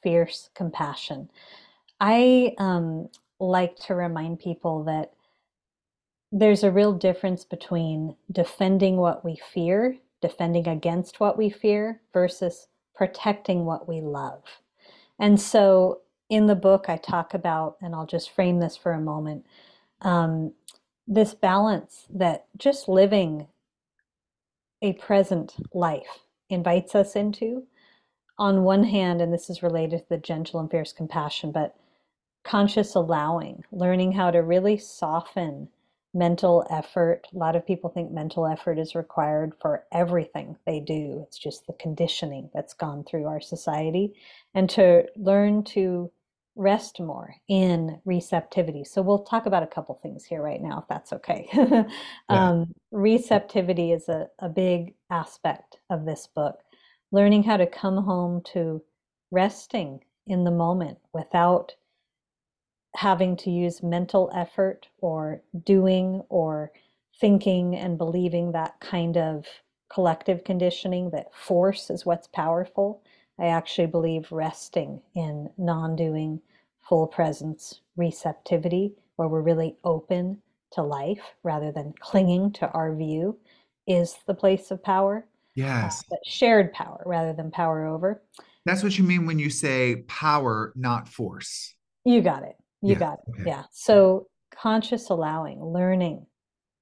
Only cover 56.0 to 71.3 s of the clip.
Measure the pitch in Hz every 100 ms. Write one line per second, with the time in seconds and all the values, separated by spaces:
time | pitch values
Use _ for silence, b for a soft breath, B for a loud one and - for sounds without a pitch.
56 | 156 147 - - 147 - _ b b b
57 | - 196 202 208 208 208 175 - 196 190
58 | 190 180 175 175 - 185 165 160 - _
59 | _ _ - 185 196 - - 226 151 135
60 | _ _ - 180 175 170 170 185 160 -
61 | _ 160 - 175 175 175 - - _ _
62 | _ _ _ _ _ _ _ _ _ -
63 | 202 180 185 175 196 175 175 170 175 175
64 | 175 196 185 185 175 - 190 - _ -
65 | 175 160 156 156 _ 175 185 190 190 185
66 | 185 190 - 180 160 151 151 b b b
67 | b - 208 202 202 180 180 175 180 165
68 | 165 175 180 170 175 165 160 - - 175
69 | 170 170 160 151 - - _ _ _ -
70 | 175 160 - 175 - 180 180 170 190 180
71 | 180 151 -